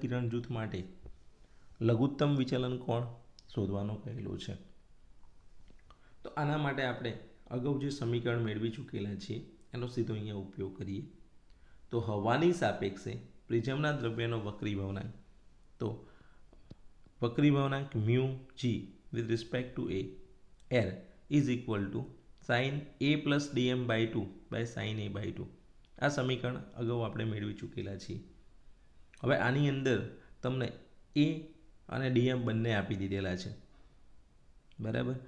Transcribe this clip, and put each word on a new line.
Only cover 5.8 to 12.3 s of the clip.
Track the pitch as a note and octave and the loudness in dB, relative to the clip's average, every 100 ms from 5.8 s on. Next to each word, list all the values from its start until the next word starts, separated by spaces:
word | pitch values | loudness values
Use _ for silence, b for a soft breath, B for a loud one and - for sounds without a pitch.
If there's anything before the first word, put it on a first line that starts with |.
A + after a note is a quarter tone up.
| - b b b | -20 b b b
તો | - - | -8 -2
આના | C#3+ D3+ | 0 2
માટે | C#3+ C#3 | 0 0
આપણે | C3 A#2 A#2 - - - - | -2 -2 -4 -6 -12 -18 -6
અગાઉ | B2+ C#3 C3+ | -2 0 0
જે | C#3 | 0
સમીકરણ | - A#2 A#2+ A#2+ A#2 | 0 0 2 2 0
મેળવી | A2 G#2+ A2+ A2 | 0 0 -2 -4
ચૂકેલા | - G#2+ G#2 G2 | -6 -4 -4 -6
છીએ | - G#2+ - - - | -6 -8 -8 -18 -10
એનો | B2 B2 | -6 -4
સીધો | F3 E3+ | -2 -2
અહીંયા | G#2+ G#2+ G2+ | -2 -4 -6
ઉપયોગ | F#2+ - F#2+ - | -8 -6 -6 -6
કરીએ. | F#2+ G2 - - - - - b b b - | -6 -6 -8 -16 -20 -20 -20 b b b -4
તો | A#2 | -2
હવાની | G2 G#2 G#2+ | 0 0 4